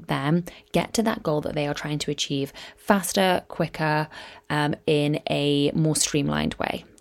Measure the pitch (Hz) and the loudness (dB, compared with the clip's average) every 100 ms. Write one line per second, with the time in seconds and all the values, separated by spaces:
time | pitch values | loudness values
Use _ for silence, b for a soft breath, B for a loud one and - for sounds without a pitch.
0 | - 143 139 170 175 B B - - - | -4 -2 2 2 0 B B -2 0 -2
1 | 226 220 - 151 147 151 143 147 147 147 | -2 -2 -2 -2 -2 -2 -2 -4 -4 -4
2 | - 147 - 143 135 - B B - 202 | -4 -4 -2 -2 -4 -8 B B 2 2
3 | 180 196 185 180 - - 160 - 156 151 | 2 2 4 2 -2 -4 -4 -2 0 0
4 | 151 B B B B 151 147 - - 147 | -2 B B B B 0 0 0 0 2
5 | 147 151 - 147 143 143 143 - 156 151 | 2 0 0 0 2 2 2 2 2 2
6 | - 147 143 147 - - - - - - | 0 0 0 0 -2 -2 -4 -4 -8 -4